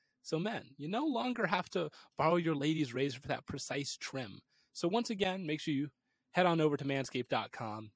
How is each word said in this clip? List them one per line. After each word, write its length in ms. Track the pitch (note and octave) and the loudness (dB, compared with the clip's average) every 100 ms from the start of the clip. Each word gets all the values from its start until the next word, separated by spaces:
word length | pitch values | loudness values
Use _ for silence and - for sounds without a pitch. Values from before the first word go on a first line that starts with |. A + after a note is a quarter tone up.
| _ _ | _ _
So 160 | - D#3+ | -4 -2
men, 260 | G3 G3 B2 C3 | -2 -4 -10 -10
you 120 | D3 | -4
no 180 | G#3+ D#4 | -2 0
longer 400 | A#3+ B3+ A#3+ F#3+ | 0 -2 0 2
have 220 | F#3 F3 | 2 0
to 200 | F#3 D#3 - - - | -2 -2 -6 -12 2
borrow 180 | D3+ F3 | 4 4
your 180 | E3 | 4
lady's 400 | D3+ C#3+ D#3 C#3 | 2 2 2 2
razor 260 | A#2+ C#3+ B2+ | 0 0 -2
for 80 | - | -4
that 180 | B2 - | -4 -4
precise 500 | C#3 - C3+ C3+ - | -6 -4 -4 -4 -6
trim. 440 | - C3+ A2+ - _ _ _ | -8 -8 -8 -12 _ _ _
So 140 | - E3+ | -2 0
once 220 | G#3+ A#3 | 0 0
again, 360 | G#3 G3 F#3 E3+ | 0 0 -2 -4
make 140 | D#3 | -4
sure 140 | - | -2
you 140 | C#3 C#3+ _ _ _ _ | -2 -2 _ _ _ _
head 140 | - F3+ | 2 4
on 140 | E3+ | 6
over 160 | D#3 C#3+ | 4 2
to 80 | |
manscaped 440 | C#3 C#3 C3 C3 A#2 | 0 -2 -2 -2 0
dot 240 | B2 A2 | 0 -2
com, 380 | - A2+ G#2+ A2 | -6 -8 -8 -10